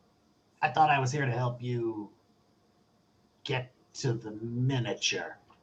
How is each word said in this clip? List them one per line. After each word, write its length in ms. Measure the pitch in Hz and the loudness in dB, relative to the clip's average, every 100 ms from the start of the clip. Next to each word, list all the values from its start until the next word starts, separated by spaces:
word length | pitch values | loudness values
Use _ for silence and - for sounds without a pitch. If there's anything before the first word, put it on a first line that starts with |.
| _ _ _ _ _ _ | _ _ _ _ _ _
I 80 | 151 | 0
thought 200 | - 156 | 4 6
I 100 | 143 | 6
was 120 | 127 | 2
here 140 | 143 131 | 0 0
to 60 | |
help 300 | 117 123 123 | 0 -2 -2
you 480 | 123 120 113 107 104 - _ _ _ _ _ _ _ _ _ _ _ _ | -4 -2 -2 -4 -8 -14 _ _ _ _ _ _ _ _ _ _ _ _
get 280 | - 135 - - _ - | -4 -4 -4 -12 _ -4
to 180 | 135 | -2
the 180 | 113 107 | -2 -4
miniature. 1040 | 104 117 120 127 135 110 95 - 95 82 - - - | -8 -6 0 2 2 0 0 0 0 -4 -10 -18 -20